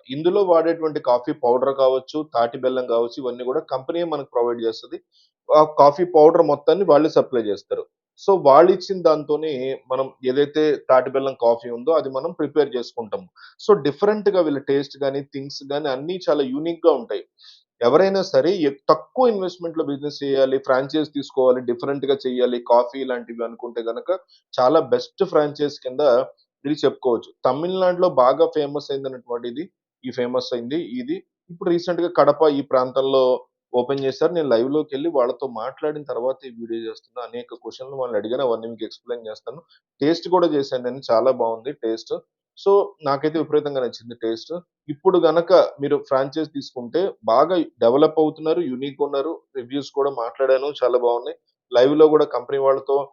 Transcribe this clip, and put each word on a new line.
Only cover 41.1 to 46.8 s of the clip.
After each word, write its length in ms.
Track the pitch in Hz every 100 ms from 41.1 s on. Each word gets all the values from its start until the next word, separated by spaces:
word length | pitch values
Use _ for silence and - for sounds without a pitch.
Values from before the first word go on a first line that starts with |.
| 113 131
బాగుంది 400 | 123 113 113 120 151
టేస్ట్. 360 | 113 113 - 170 - _ _ -
So, 140 | 202 202 185 -
నాకైతే 340 | 143 139 151 160
విపరీతంగా 440 | 151 151 143 139
నచ్చింది 340 | 120 - 117 117
టేస్ట్. 360 | 113 113 - 175 - _ -
ఇప్పుడు 300 | 143 190 185
గనక 320 | 160 160 170 180 - -
మీరు 200 | 143 143
ఫ్రాంచైజ్ 480 | - 135 143 151 151
తీసుకుంటే 500 | 143 - 131